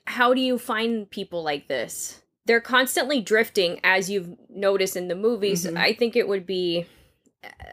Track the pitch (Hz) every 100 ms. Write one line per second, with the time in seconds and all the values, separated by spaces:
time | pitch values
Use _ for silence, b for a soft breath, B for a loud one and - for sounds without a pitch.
0 | - 226 240 262 254 240 - 220 233 226
1 | 202 202 190 170 156 147 - 131 110 -
2 | - - _ _ - 233 233 254 262 349
3 | 262 285 180 220 226 208 175 - 180 190
4 | 185 202 175 - - 190 196 196 190 185
5 | 180 180 220 220 202 175 175 170 214 220
6 | 233 233 196 196 180 185 180 170 170 b
7 | b b _ _ - - -